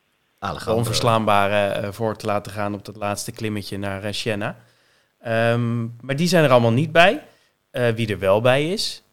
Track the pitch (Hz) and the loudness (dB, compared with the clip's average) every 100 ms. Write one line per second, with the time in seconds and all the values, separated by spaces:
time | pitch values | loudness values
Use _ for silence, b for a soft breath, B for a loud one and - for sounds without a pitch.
0 | _ _ _ _ 98 - - 113 117 - | _ _ _ _ -8 -6 -2 -2 0 0
1 | 120 113 107 101 98 104 101 - 104 95 | 2 2 4 4 4 2 0 -2 -6 -4
2 | 113 104 110 101 104 107 101 101 104 104 | -6 -4 -4 -4 -6 -6 -6 -6 -12 -8
3 | 101 101 - - 110 107 92 98 101 98 | -6 -6 -8 -8 -6 -6 -8 -8 -6 -6
4 | 104 98 120 104 113 - b b b b | -6 -6 -4 -4 -6 -10 b b b b
5 | b _ 120 113 117 117 117 117 117 - | b _ -4 0 2 0 -2 -4 -6 -10
6 | 127 139 175 170 147 123 117 117 156 165 | -6 -2 2 4 6 6 6 2 4 6
7 | 180 285 - b b _ _ 131 120 110 | 4 4 -6 b b _ _ -2 -2 0
8 | 107 92 95 104 123 135 151 208 - - | -2 0 4 4 4 2 0 -4 -6 -8
9 | _ | _